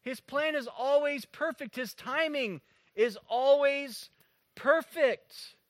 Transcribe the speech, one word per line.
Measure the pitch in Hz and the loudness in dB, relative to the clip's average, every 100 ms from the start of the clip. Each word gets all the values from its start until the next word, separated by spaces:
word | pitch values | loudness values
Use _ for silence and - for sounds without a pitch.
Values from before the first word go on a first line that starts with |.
His | 247 254 | -10 -10
plan | - 277 311 | -6 -2 -2
is | 302 233 | -2 -6
always | - 262 285 294 285 | -6 2 2 2 -4
perfect. | - - 311 269 269 254 | -10 -6 -6 -6 -10 -8
His | 233 | -10
timing | - 240 285 320 294 233 156 _ _ _ | -10 -4 -2 0 -2 -4 -6 _ _ _
is | 202 233 202 _ | 0 0 0 _
always | 233 262 285 277 277 285 220 - _ _ _ _ | 0 4 6 4 0 -6 -12 -18 _ _ _ _
perfect. | - 269 320 - 330 269 202 _ - - _ | -4 2 2 2 2 2 2 _ -20 -20 _